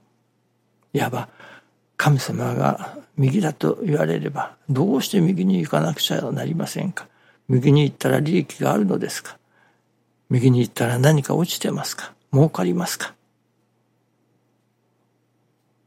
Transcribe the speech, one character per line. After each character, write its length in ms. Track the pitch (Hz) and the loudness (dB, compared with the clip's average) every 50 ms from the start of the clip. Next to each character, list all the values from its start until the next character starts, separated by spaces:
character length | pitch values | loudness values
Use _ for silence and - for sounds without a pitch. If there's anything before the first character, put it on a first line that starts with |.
| _ _ _ _ _ _ _ _ _ _ _ _ _ _ _ _ _ _ - | _ _ _ _ _ _ _ _ _ _ _ _ _ _ _ _ _ _ -4
い 60 | 143 | -2
わ 100 | 127 120 | -2 -2
ば、 200 | 123 120 117 - - - - - - - - _ _ _ _ _ _ | -4 -6 -8 -10 -16 -20 -20 -20 -20 -20 -20 _ _ _ _ _ _
神 200 | - - 151 147 | 0 2 4 4
様 360 | 131 - - 113 117 123 123 123 | 2 2 -2 -4 -4 -4 -4 -2
が 440 | 123 - 143 - - 196 - - 294 - _ - | 0 0 0 0 -2 -6 -14 -16 -18 -20 _ -2
右 240 | 147 135 131 139 214 | 0 2 2 2 2
だ 100 | 185 156 | 0 0
と 280 | 147 - - - - - - | -2 -2 -2 -2 -2 -2 -2
言 140 | 180 147 | -2 0
わ 80 | 151 156 | 0 2
れ 160 | - - - | 0 0 -2
れ 80 | 151 - | -4 -6
ば、 260 | 139 - - - - _ _ - | -6 -8 -8 -8 -10 _ _ -2
ど 260 | 135 127 160 196 - | 0 0 2 2 0
う 60 | - | 0
し 80 | - - | -2 0
て 100 | - 104 | 0 2
右 240 | - 87 196 165 92 | 2 2 2 0 0
に 160 | 95 95 - | 0 0 0
行 100 | - - | 0 0
か 120 | - - | -2 0
な 120 | 160 160 139 | 0 -2 -2
く 60 | - | -4
ち 140 | - - - | -4 -4 -2
ゃ 80 | - - 123 | -4 -4 -4
な 140 | 131 131 127 | -4 -4 -4
り 100 | 139 165 | -4 -4
ま 100 | 165 - | -4 -4
せ 160 | - - - | -6 -6 -6
ん 120 | 190 196 - | -6 -6 -8
か？ 160 | - - - _ _ _ _ _ _ _ - | -10 -12 -18 _ _ _ _ _ _ _ 0
右 240 | 131 127 123 151 143 | 0 2 4 6 6
に 100 | 147 147 | 6 4
行 80 | 135 | 2
っ 40 | 139 | 0
た 120 | - - | -2 -2
ら 140 | 131 131 147 | 0 2 2
利 160 | 147 151 175 | 0 2 0
益 220 | - 143 - - - | 0 -2 -2 -6 -4
が 120 | 143 135 | -2 0
あ 60 | - | 0
る 80 | - 208 | 2 2
の 140 | 185 - - | 0 0 -2
で 100 | - - | -4 -6
す 120 | - - | -8 -10
か？ 160 | - - - - _ _ _ _ _ _ _ _ _ _ _ _ _ _ _ _ _ - | -12 -16 -20 -20 _ _ _ _ _ _ _ _ _ _ _ _ _ _ _ _ _ -2
右 200 | 127 123 120 131 | 0 4 4 4
に 100 | 123 123 | 4 4
行 100 | 120 - | 2 0
っ 40 | - | -2
た 140 | - 123 | -2 -2
ら 100 | 117 123 | -2 0
何 260 | 123 127 151 156 143 135 | 2 4 4 4 4 2
か 120 | - - | 0 0
落 160 | - 175 175 | 0 0 -2
ち 80 | - - | -2 -4
て 120 | - - | -4 -4
ま 120 | 147 147 147 | -4 -4 -6
す 140 | - - | -8 -10
か？ 160 | - - - - _ _ _ | -12 -14 -16 -16 _ _ _
儲 160 | - 135 156 156 | 2 4 4 4
か 140 | - - 185 | 2 0 -2
り 100 | 180 180 | -2 -2
ま 140 | 175 175 | -2 -4
す 100 | - - | -6 -6
か？ 180 | - - - - _ _ _ _ _ _ _ _ _ _ _ _ _ _ _ _ _ _ _ _ _ _ _ _ _ _ _ _ _ _ _ _ _ _ _ _ _ _ _ _ _ _ _ _ _ _ _ _ _ _ _ _ _ _ | -8 -10 -10 -12 _ _ _ _ _ _ _ _ _ _ _ _ _ _ _ _ _ _ _ _ _ _ _ _ _ _ _ _ _ _ _ _ _ _ _ _ _ _ _ _ _ _ _ _ _ _ _ _ _ _ _ _ _ _